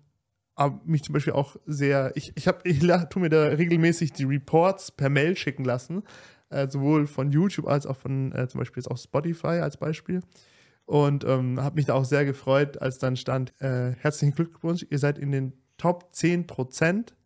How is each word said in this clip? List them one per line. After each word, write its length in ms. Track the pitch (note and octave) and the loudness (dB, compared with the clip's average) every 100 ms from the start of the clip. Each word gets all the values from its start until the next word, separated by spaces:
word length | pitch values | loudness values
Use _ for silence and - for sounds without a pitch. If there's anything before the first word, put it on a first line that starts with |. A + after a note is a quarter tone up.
| _ _ _ _ _ | _ _ _ _ _
aber 260 | - C#3+ - | -2 -2 0
mich 180 | E3 D#3 | -2 -2
zum 120 | D3+ | 0
Beispiel 180 | D3 D3 | -2 0
auch 240 | C#3 C3+ - | 0 -2 -8
sehr, 480 | - D3 C#3 C#3 C3 | -10 0 2 2 0
ich, 180 | - - - | -4 -8 -2
ich 100 | F3 | -2
hab, 200 | - F3+ | 0 0
ich 160 | D3 | 4
la-, 240 | E3+ F3 E3+ | 4 4 2
tu 140 | F#3+ | -2
mir 100 | F3 | 2
da 140 | D#3 | 4
regelmäßig 680 | D3+ D3 F3 E3+ E3 E3 D#3+ | 4 2 2 4 4 2 -2
die 120 | - | -2
Reports 680 | C3+ C#3+ - D#3+ F3+ F#3+ - | -2 -2 2 4 4 0 -8
per 160 | - C#3 | -2 0
Mail 260 | C#3 D#3 | 2 2
schicken 300 | F#3 - C3 | 0 -4 -4
lassen, 380 | B2+ B2+ - F3 - - - _ _ | -4 -4 -4 -8 -8 -20 -20 _ _
äh, 180 | C#3 C3+ | -4 -2
sowohl 380 | C#3+ C#3 D#3 D3 | 0 2 2 2
von 240 | - C#3+ | -2 2
YouTube 360 | C#3+ G3 - - | 2 2 0 0
als 200 | C#3+ C#3+ | 0 0
auch 100 | C3 | -8
von, 360 | - C3+ C3+ | -4 -4 -2
äh, 160 | - B2+ | -4 -4
zum 100 | C3 | -4
Beispiel 240 | B2 - | -6 -6
jetzt 80 | - | -8
auch 80 | B2 | -8
Spotify 640 | - C#3 E3 E3 - E3+ | -4 -2 -2 -4 -2 -2
als 160 | D3 - | -2 -4
Beispiel. 420 | D3+ D#3+ - F3+ - - _ _ _ _ | -6 -6 -4 -6 -6 -20 _ _ _ _
Und, 400 | - D3 C#3+ C#3+ | 0 2 4 2
ähm, 340 | - C3 B2+ C3 | 0 0 0 -2
hab 120 | C#3 | -2
mich 120 | D3+ C#3 | -2 0
da 80 | |
auch 100 | C3 | 0
sehr 200 | B2+ C#3+ C#3+ | 2 2 0
gefreut, 540 | C3+ - C#3 D3 - | -2 2 2 2 -2
als 160 | C3 B2+ | -6 -4
dann 180 | C3 B2+ | -4 -4
stand, 360 | - C3 B2+ _ | -2 -4 -4 _
äh, 300 | C3+ B2+ B2 B2+ | -4 -2 -2 -2
Herzlichen 360 | D3+ D3 D3 | -2 2 0
Glückwunsch, 520 | C#3+ E3 - E3 E3+ - | 0 -4 -4 -4 -4 -4
ihr 80 | D3 | 0
seid 200 | C#3+ C#3+ | 0 0
in 140 | C#3+ | -2
den 200 | C3+ C3+ - _ - | -2 -4 -10 _ -2
Top 320 | E3+ F3 - | -2 -2 -6
zehn 320 | - E3 F3 E3+ | -2 0 0 -2
Prozent 680 | - B2+ - E3 G3 A#3 _ | -6 -6 0 0 0 -4 _